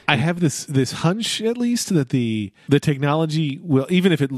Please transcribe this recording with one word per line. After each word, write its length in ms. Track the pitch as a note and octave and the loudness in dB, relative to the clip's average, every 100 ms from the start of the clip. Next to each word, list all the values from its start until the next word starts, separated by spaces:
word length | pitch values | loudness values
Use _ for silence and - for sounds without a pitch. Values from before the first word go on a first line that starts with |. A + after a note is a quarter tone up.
| - | -2
I 100 | C#3+ | 0
have 220 | D#3+ F3 | 0 0
this, 260 | E3 - - | 0 -2 -2
this 260 | C3+ B2 | 0 0
hunch, 480 | - D#3+ G#3+ G#3+ - | 0 0 0 -4 -2
at 160 | A3 A#3+ | -2 -2
least, 320 | A#3+ A#3+ - | -2 -2 0
that 160 | F3 C3+ | 0 0
the, 420 | C3 A#2 A2 G2+ _ - | -2 0 -2 -6 _ 2
the 100 | C#3 | 2
technology 800 | D#3+ C3+ C#3+ D#3 D#3+ D#3 D3+ C#3 | 2 0 0 0 0 0 -2 -4
will, 240 | E3+ C3+ C3+ | 0 0 4
even 240 | F3+ F#3 | 2 4
if 80 | D#3 | 2
it 100 | C#3 | 0